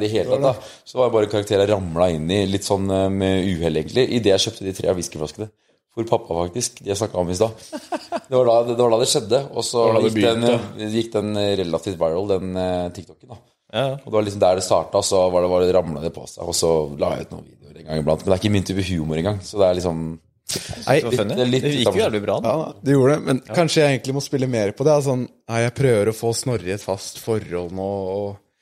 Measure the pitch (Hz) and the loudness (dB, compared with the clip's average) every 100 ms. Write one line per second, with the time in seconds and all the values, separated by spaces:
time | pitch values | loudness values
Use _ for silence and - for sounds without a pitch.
0 | 107 107 113 131 135 120 - - - 127 | 0 0 0 2 2 0 -6 -20 -6 0
1 | 120 110 104 107 98 98 101 101 90 82 | 2 4 2 0 2 2 4 2 0 2
2 | 90 80 82 101 95 98 - 98 98 95 | 2 2 0 0 2 -2 0 0 2 0
3 | 95 98 95 95 95 82 82 78 73 120 | 0 2 2 2 0 0 0 0 0 0
4 | 127 120 101 95 - - 98 92 85 92 | 0 2 4 2 0 -6 -8 -2 -2 -2
5 | 85 76 78 - 107 _ _ _ _ 117 | -4 -8 -8 -8 -12 _ _ _ _ -8
6 | 113 117 - 85 87 123 - - 98 98 | -2 -2 0 -4 -2 -4 -8 -6 -6 -4
7 | 107 92 87 90 110 - - 311 - 320 | -2 -2 -2 0 -2 -2 -14 -16 -10 -10
8 | - 349 - 127 120 117 120 117 120 113 | -8 -10 0 2 4 4 2 2 2 2
9 | 127 151 104 127 139 117 113 120 113 110 | 2 0 0 -2 -2 -6 -4 0 2 2
10 | 110 110 120 117 120 117 104 104 107 110 | 2 2 2 2 2 2 -2 -8 -4 -2
11 | 113 104 104 107 101 98 85 80 104 85 | -2 -2 -2 0 0 0 -2 -4 -4 -2
12 | 82 85 101 92 92 92 92 90 90 90 | -2 0 0 -2 -2 -4 -2 -4 -6 -10
13 | 82 - 127 - _ _ _ 110 135 143 | -18 -20 -20 -20 _ _ _ -4 -4 -6
14 | - 107 104 101 92 92 - 95 - 98 | -2 0 0 2 4 4 2 0 2 0
15 | - 98 92 90 90 90 90 92 85 73 | 2 2 4 4 2 4 4 4 0 -4
16 | 82 - - - 85 85 85 80 73 71 | -6 -8 -12 -10 -6 0 2 2 0 -2
17 | 90 67 - 85 - 65 71 73 78 78 | -2 -2 -8 -14 -16 -20 -20 -18 -6 -2
18 | 73 78 98 92 104 101 - 95 90 87 | 0 0 0 0 2 0 0 -2 -2 -2
19 | 76 80 92 104 - 104 92 90 87 82 | -2 -2 -2 -4 -4 2 2 2 0 -2
20 | 82 82 _ _ - - - - - 147 | -6 -10 _ _ -10 -8 -8 -6 0 2
21 | 120 120 104 117 123 127 143 143 110 92 | 2 0 0 0 0 0 0 0 2 2
22 | 202 107 101 110 113 151 156 - 127 139 | 0 0 -2 0 0 -2 -4 -4 0 4
23 | 160 147 - 127 - 113 160 160 143 131 | 4 2 0 -4 -2 0 2 4 4 2
24 | 131 139 - 135 127 120 101 104 139 147 | -2 -6 -4 -2 0 0 0 2 2 4
25 | 135 127 120 _ - 117 120 - 135 110 | 2 -2 -4 _ -6 -2 -2 2 2 4
26 | 107 110 117 113 131 113 87 101 - 98 | 2 0 -2 -2 -2 -4 -4 -6 -4 -6
27 | - - - 110 92 87 87 95 95 101 | -8 -10 -4 -4 -4 -6 -6 -6 -6 -4
28 | 95 101 101 101 _ _ | -4 -6 -6 -10 _ _